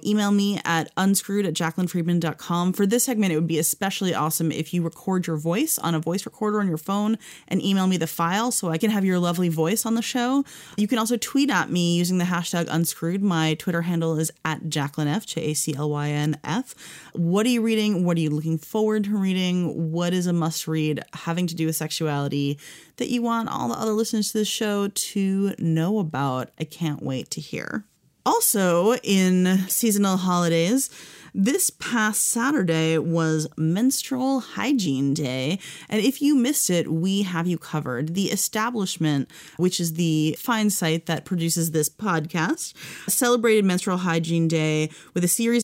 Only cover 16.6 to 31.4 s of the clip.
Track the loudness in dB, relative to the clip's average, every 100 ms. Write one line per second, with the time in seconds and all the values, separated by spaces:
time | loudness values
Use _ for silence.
16.6 | -4 -12 -20 -20 -10 -2 0 2 2 2
17.6 | 2 2 2 2 2 2 0 0 -2 -4
18.6 | -2 0 2 2 0 0 0 0 0 0
19.6 | 0 -2 -2 -2 0 0 0 0 0 -4
20.6 | -4 -2 0 -2 -6 -10 -4 -2 -2 -2
21.6 | -2 -2 -4 -2 -2 -2 -2 0 -2 -4
22.6 | -10 -20 -16 -6 -2 0 0 -2 -2 -4
23.6 | -4 -2 0 0 0 -2 -2 -2 -2 -2
24.6 | -2 -2 -2 -4 -4 -2 0 0 0 0
25.6 | 0 2 2 0 -2 -2 -2 -2 -6 -8
26.6 | -10 -4 -4 -4 -4 -6 -6 -10 -8 -10
27.6 | -8 -8 -10 _ _ _ 0 2 2 4
28.6 | 4 4 4 2 2 4 4 4 4 2
29.6 | 2 0 2 4 2 2 2 2 2 2
30.6 | 2 2 0 -8 -20 -20 -8 -2